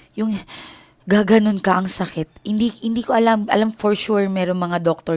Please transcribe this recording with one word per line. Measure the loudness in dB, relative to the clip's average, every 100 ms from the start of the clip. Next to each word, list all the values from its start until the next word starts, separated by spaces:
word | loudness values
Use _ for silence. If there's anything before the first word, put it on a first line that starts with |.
| _
Yung | -6 -4 -4 -8 -18 -18 -20 -20 _ 0
gaganon | 2 4 4 4 0
ka, | 0 0
ang | 2
sakit. | 0 0 -6 -8 -8
Hindi, | -6 -2 -2 -4
hindi | -6 -4
ko | 0 2
alam, | 4 2 0
alam | 0 0
for | -2 -2 0
sure | 0 0 0
merong | 0 -2 -2
mga | -2 -2
doktor | 0 -2 -2